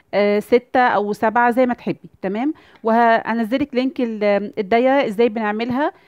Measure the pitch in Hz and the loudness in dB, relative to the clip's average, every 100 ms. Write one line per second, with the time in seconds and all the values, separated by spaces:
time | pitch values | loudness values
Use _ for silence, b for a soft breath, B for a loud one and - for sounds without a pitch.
0 | _ 196 208 208 208 247 - 262 247 147 | _ 0 2 0 2 0 2 0 2 0
1 | 208 208 226 226 240 233 254 214 - 160 | -2 -2 -2 2 2 2 0 -2 -6 -8
2 | - _ 190 208 277 320 B B 220 226 | -12 _ -8 -4 -4 -6 B B 0 2
3 | 233 226 - 233 220 254 285 240 262 254 | 4 2 0 -4 -2 -2 -2 -2 -2 -2
4 | 233 220 208 202 208 - 190 226 254 277 | -4 -2 0 0 -2 -6 0 2 4 2
5 | 233 196 240 220 208 208 240 247 320 b | 0 0 0 0 -4 -4 -4 -2 -4 b